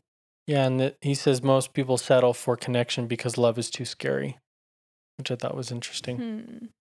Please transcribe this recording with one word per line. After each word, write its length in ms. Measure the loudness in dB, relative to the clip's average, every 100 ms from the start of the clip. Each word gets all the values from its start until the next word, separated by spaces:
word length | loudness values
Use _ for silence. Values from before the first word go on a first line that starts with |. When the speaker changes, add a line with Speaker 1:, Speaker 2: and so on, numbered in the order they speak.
| _ _ _ _ 0
Speaker 1:
Yeah, 180 | 2 4
and 140 | 4
the, 160 | 0 0
he 120 | -2
says 300 | 0 2 2
most 300 | 4 2 2
people 240 | -2 0 0
settle 340 | 4 6 6
for 240 | 2 -2 -2
connection 480 | 0 0 0 -2 -4
because 320 | -4 -2 2
love 220 | 2 2
is 100 | -4
too 160 | -6 -10
scary, 540 | -6 -4 -2 -4 -8 _ _ _ _ _ _ _ -10
which 100 | -6
I 60 | -4
thought 200 | -4 -6
was 160 | -8
interesting. 460 | -8 -8 -10 -8 -6
Speaker 2:
Hmm. 480 | -6 -8 -12 -16 -18 _